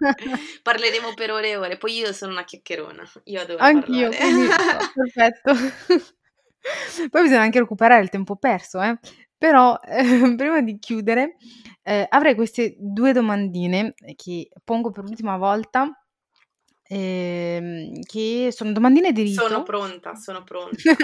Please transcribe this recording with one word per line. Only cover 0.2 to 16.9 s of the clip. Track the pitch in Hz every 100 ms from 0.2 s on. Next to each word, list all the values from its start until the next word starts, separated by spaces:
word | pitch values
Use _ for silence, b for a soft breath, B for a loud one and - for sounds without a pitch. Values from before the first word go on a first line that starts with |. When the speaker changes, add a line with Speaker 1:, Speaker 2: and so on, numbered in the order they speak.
| 269 254 302 -
Speaker 1:
Parleremo | 240 226 226 226 233
per | 208 220
ore | 214 214
e | 202
ore, | 180 185
poi | 220 233
io | 214
sono | 196 196
una | 185
chiacchierona, | 180 - - 160 151 - 170 - -
io | 196
adoro | 170 170 269
Speaker 2:
Anch'io, |
Speaker 1:
parlare. | 294 254 247 233 226
<laughs> |
Speaker 2:
quindi, | 277 254 392 349 349
oh, | - 381
perfetto. | 269 254 247 226 - 269
<laughs> | 247 262 - - 359 - _ _ _ _ _ 523 - - 339 311
Poi | 311
bisogna | 330 247
anche | 220 247
recuperare | 240 208 226 240
il | 185
tempo | 196 190 202
perso, | 269 185 - 185
eh. | 208 233 B B B -
Però, | 320 269 247 -
<laughs> |
ehm, | - 233 247 247 247 240
prima | 285 320
di | 226 208
chiudere, | - 226 208 233 302 - B B B B
ehm, | 190 208 -
avrei | 277 311 220
queste | 226 - 226 -
due | 202 202 262
domandine, | 254 220 202 196 175 175 185 220 -
ehm, | - -
che | 185 170 - _
pongo | - 233 233
per | 202
l'ultima | 196 226 220 190
volta, | 196 208 220 254 285 285 _ _ _ _ _ _ _ _
ehm, | -